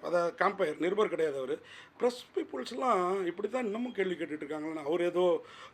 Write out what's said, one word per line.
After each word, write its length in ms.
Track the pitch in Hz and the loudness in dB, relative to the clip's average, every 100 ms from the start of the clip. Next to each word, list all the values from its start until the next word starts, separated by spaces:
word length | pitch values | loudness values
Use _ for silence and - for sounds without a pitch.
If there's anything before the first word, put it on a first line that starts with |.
அதாவது 320 | - 175 170 - | 0 2 2 2
கம்பையர், 420 | 180 190 165 147 | 2 2 0 2
நிருபர் 300 | 165 202 208 | 2 2 2
கிடையாது 280 | 160 160 139 | 2 0 0
அவரு, 240 | 131 151 - - - - | -4 -6 -8 -20 -18 -2
"பிரஸ் 280 | 247 247 - - | -2 -2 -6 -6
பீப்புள்ஸ்லாம் 920 | 311 269 247 254 254 202 180 196 175 | -4 -6 -6 0 2 4 2 0 -2
இப்படி 240 | 170 208 | -2 -2
தான் 160 | 254 233 | -2 -2
இன்னமும் 260 | 214 247 | -2 -2
கேள்வி 220 | 220 185 | -2 -2
கேட்டுட்டு 240 | 170 156 151 | -2 -6 -6
இருக்காங்கன்னு." 480 | 147 151 156 156 143 | -6 -6 -6 -4 0
அவர் 160 | 170 | 2
ஏதோ, 440 | 175 170 180 160 - - - | 2 4 4 4 0 -16 -8